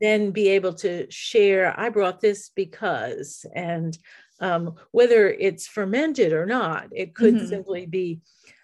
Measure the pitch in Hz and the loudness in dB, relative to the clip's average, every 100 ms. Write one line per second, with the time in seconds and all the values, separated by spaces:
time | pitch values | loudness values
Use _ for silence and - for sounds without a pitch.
0 | 214 214 208 190 196 196 185 165 202 175 | 2 2 0 2 2 2 0 -4 -6 -4
1 | - - - 226 202 190 180 - 233 208 | -8 -10 0 4 4 4 0 -2 -4 0
2 | 185 180 214 202 - - 175 - 202 135 | -2 0 -2 -2 -8 -8 -8 -6 -4 -4
3 | 117 - 147 - - - 175 170 165 165 | -6 -8 -12 -16 -12 -8 -6 -4 -6 -8
4 | _ - _ - 185 170 170 165 _ 233 | _ -20 _ -6 -2 -2 -4 -10 _ 4
5 | 240 233 196 - 190 170 - - 190 233 | 6 6 4 2 -2 -2 -10 -6 -2 -2
6 | 320 262 175 156 185 247 175 156 - - | 0 2 2 2 0 -2 -2 -4 -8 -10
7 | 185 - 233 233 180 196 190 180 180 185 | -8 2 4 4 0 -8 -6 -8 -6 -4
8 | 180 165 _ _ _ _ | -4 -8 _ _ _ _